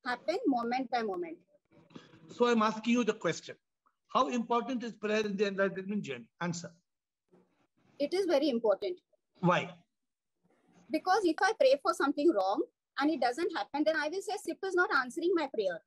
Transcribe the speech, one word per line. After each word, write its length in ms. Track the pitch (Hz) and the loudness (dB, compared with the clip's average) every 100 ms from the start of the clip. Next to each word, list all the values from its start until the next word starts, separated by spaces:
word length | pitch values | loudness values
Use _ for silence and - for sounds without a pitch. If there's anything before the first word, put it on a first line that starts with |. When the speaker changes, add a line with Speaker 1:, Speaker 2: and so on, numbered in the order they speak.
Speaker 1:
happen 340 | 254 247 - 381 440 | -6 -6 -4 -2 0
moment 440 | 240 233 247 262 | 0 0 -4 -2
by 120 | 240 | -2
moment. 340 | 220 185 165 165 _ _ _ _ _ - - - - | -2 -4 -8 -12 _ _ _ _ _ -20 -20 -20 -20
Speaker 2:
So 180 | - 240 | 0 2
I'm 160 | 233 | 4
asking 300 | 214 214 233 | 2 0 0
you 100 | 240 | 2
the 80 | 214 | 2
question. 420 | 208 170 156 - - _ _ _ _ _ | 0 -2 -4 -8 -18 _ _ _ _ _
How 200 | 226 277 | 0 2
important 540 | 247 233 240 220 254 | 0 0 0 0 -6
is 100 | 233 | -6
prayer 260 | - 214 214 | -6 -2 0
in 120 | 214 190 | 0 0
the 100 | 202 | 0
enlightenment 560 | 135 196 165 135 208 | 2 -2 -2 -6 -6
journey? 220 | 143 120 117 _ | -4 -10 -12 _
Answer. 300 | 175 165 - _ _ _ _ _ _ _ _ _ _ _ _ _ | -6 -6 -10 _ _ _ _ _ _ _ _ _ _ _ _ _
Speaker 1:
It 160 | 285 | -2
is 120 | 359 370 | 0 2
very 220 | 285 302 | 2 2
important. 500 | 233 220 196 190 180 _ _ _ _ | 0 0 0 -2 -8 _ _ _ _
Speaker 2:
Why? 300 | 175 170 - - _ _ _ _ _ _ _ _ _ _ _ | 2 2 0 -12 _ _ _ _ _ _ _ _ _ _ _
Speaker 1:
Because 300 | 302 370 403 | -4 2 2
if 120 | 359 311 | 2 2
I 100 | 392 453 | 0 4
pray 180 | 523 554 | 4 4
for 100 | - | 0
something 380 | 330 302 294 311 | 0 0 4 2
wrong 280 | - 190 233 494 _ _ - | 4 0 0 -4 _ _ 0
and 120 | 285 | 0
it 100 | 320 | 2
doesn't 340 | 247 247 349 311 | 0 0 -4 -4
happen, 280 | 208 285 | -6 0
then 120 | 302 311 | 0 2
I 120 | 294 | -2
will 140 | 381 | -4
say, 140 | 392 403 | -6 -6
"Sip 160 | - 320 | -6 -6
is 100 | 381 | -2
not 140 | 359 392 330 | 0 2 2
answering 320 | 254 320 339 | -2 -2 0
my 120 | 349 277 | 0 0
prayer." 240 | 220 190 165 | -2 -2 -4